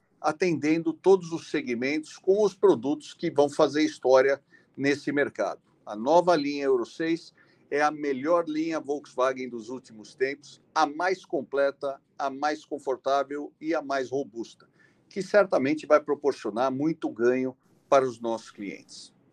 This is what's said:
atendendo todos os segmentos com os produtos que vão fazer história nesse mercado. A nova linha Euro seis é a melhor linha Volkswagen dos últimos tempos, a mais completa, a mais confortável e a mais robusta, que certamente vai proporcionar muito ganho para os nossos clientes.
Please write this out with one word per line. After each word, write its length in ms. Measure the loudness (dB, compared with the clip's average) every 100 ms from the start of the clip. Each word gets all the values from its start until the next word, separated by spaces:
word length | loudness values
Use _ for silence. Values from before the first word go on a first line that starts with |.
| _ _
atendendo 720 | -4 0 -2 0 0 0 -2
todos 400 | 0 4 4 2
os 180 | -10 -4
segmentos 680 | -6 -4 -4 -2 -4 -6 -6
com 260 | 0 2
os 100 | 2
produtos 600 | 4 4 4 0 -4 -8
que 180 | -8 -2
vão 180 | 2 2
fazer 340 | 2 2 2
história 580 | -2 0 4 6 6 0 _ _ _ -4
nesse 340 | -2 0 -2
mercado. 500 | -2 -2 -2 -6 -6 _ _ -14
A 100 | -6
nova 400 | 2 4 4 2
linha 300 | 0 -2 0
Euro 200 | 0 -2
seis 480 | -6 -4 -4 -6 _ _ _ -6
é 120 | 0
a 100 | 0
melhor 580 | -2 -4 -4 0 0 0
linha 320 | -4 -4 -6
Volkswagen 640 | -4 -8 -6 -2 -2 -2 -8
dos 220 | -10 -12
últimos 440 | -14 -14 -20 -20
tempos, 480 | -4 -4 -4 -16 -20 _ 0
a 100 | 0
mais 380 | 0 -2 -2
completa, 800 | -4 -6 -4 0 0 -2 -10 -10 _ -6
a 120 | -6
mais 360 | -2 -4 -4 -8
confortável 840 | -8 -4 -4 0 0 -2 -8 -10 _
e 120 | -4
a 80 | -4
mais 280 | -2 -4 -2
robusta, 580 | -6 -6 -10 -12 -14 _ _ _ _ _
que 120 | -10
certamente 640 | 2 2 4 2 0 -2 4
vai 140 | 4
proporcionar 720 | 4 0 0 -2 -4 -2 -2
muito 400 | 0 -2 -2 -6
ganho 460 | 2 4 4 -2 -6 _ _ 2
para 180 | 4 4
os 140 | -4
nossos 320 | -6 -6 -8
clientes. 640 | -12 -12 -12 -16 -20 -20 _ _